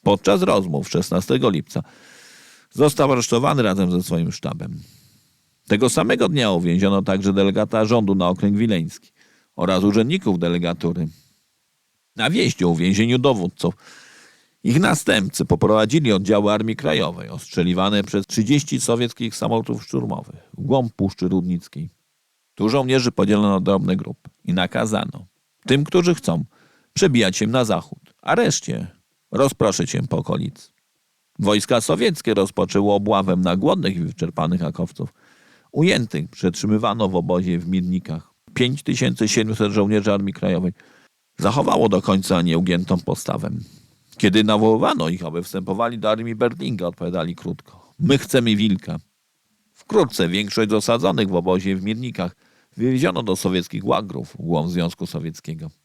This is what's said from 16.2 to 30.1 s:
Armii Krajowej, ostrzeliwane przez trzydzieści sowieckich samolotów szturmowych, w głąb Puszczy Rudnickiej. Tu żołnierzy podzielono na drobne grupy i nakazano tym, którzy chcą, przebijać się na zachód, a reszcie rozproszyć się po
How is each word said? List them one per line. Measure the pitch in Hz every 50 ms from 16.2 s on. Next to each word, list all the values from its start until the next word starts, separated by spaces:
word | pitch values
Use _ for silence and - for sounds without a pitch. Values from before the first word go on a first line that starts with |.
| 95 92 110 101 104 104
Armii | 107 107 110 113 107
Krajowej, | - 135 156 76 - - 76 87 87 - 55
ostrzeliwane | 78 - - - - 92 85 90 90 90 92 101 104 101 98
przez | - - 101 95
trzydzieści | - - - 107 107 147 147 143 - 147 123
sowieckich | - - 120 117 123 113 - - 123 110 -
samolotów | - 117 113 113 113 113 120 117 113 -
szturmowych, | - - 135 120 113 - - - - - - - _ - -
w |
głąb | - 139 131 135 123 110
Puszczy | _ - 98 92 - - 92 92
Rudnickiej. | 95 92 87 90 90 85 - - - 71 82 - _ _ _ _ _ _ _ _ _ _ _ _ _
Tu | - 98 110
żołnierzy | 110 139 131 127 131 135 123 120
podzielono | - - 101 101 107 104 104 101
na | 98 95
drobne | 92 98 98 95 95 92 92
grupy | 95 - - - _ _ - _ _ _
i | -
nakazano | 87 92 90 90 - 127 113 107 107 92 - - - - 92 _ _ _ _ _ _ _ _
tym, | - 127 143 147
którzy | - - 180 175 175 170
chcą, | - - - - - 131 - _ _ _ _ _ _ _ _
przebijać | _ - 190 175 131 120 107 95 95
się | - 110
na | 110 120 131 120
zachód, | 107 95 82 - - - - _ _ _ _
a | - - 160
reszcie | 220 240 180 - - - - - 55 - - - _ _ _ _ _ _ _
rozproszyć | - 107 139 135 - _ 117 104 95 - - 135
się | - -
po | - -